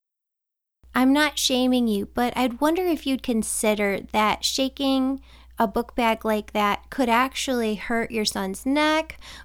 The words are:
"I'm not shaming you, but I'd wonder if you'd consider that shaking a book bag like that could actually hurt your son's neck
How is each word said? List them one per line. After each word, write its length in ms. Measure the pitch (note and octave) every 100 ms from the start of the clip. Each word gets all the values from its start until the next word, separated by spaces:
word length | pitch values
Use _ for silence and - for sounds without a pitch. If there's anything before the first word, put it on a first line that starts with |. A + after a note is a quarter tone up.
| _ _ _ _ _ _ _ _ - A#3+
"I'm 180 | C4
not 240 | C#4+ D4+ -
shaming 500 | - B3+ B3+ B3+ A#3
you, 200 | G3+ G#3
but 280 | - A#3+ A#3
I'd 240 | B3+ A#3
wonder 260 | D4+ E4+ F4+
if 180 | D4+ C4+
you'd 180 | C4
consider 760 | - A3+ G#3 - A3 G#3 G3+ F#3+ -
that 340 | G#3+ G#3+ - -
shaking 760 | - C4 - C#4 C4 C4 C4+ - - - -
a 100 | A3
book 260 | A#3 A#3
bag 300 | - A3+ A3
like 300 | A3 G#3+ G#3+
that 360 | G#3+ G#3 G3+ -
could 200 | - A#3+
actually 640 | A#3 C4+ - - B3 A3 G#3+
hurt 360 | - A#3 A3+
your 120 | A3+
son's 420 | G#3 G#3 F#3+ G3 C4
neck 520 | C#4+ D4+ D#4 D#4+ - - -